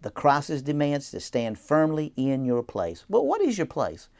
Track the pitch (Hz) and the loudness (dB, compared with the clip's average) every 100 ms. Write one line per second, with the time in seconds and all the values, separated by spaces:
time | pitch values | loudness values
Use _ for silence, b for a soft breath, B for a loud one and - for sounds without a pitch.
0 | - - 147 143 143 147 139 147 143 143 | -14 0 2 4 0 -4 -2 0 0 0
1 | - - - 123 113 104 - 151 156 156 | -4 -12 -4 -2 -2 -6 0 2 4 0
2 | 151 - 135 135 127 120 120 101 85 87 | -4 -2 0 2 2 0 0 -4 -4 -6
3 | - 220 277 415 339 202 160 151 92 - | -2 0 2 2 0 0 -4 -2 -4 -6
4 | - | -18